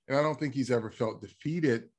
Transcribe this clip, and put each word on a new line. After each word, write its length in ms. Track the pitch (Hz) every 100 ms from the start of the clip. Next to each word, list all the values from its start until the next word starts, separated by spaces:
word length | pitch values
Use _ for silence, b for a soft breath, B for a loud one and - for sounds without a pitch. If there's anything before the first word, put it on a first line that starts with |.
| -
and 100 | 139
I 60 |
don't 160 | 151 143
think 160 | 151 127
he's 160 | 120
ever 180 | 117 110
felt 320 | - 113 -
defeated 640 | 104 - 131 170 147 113 113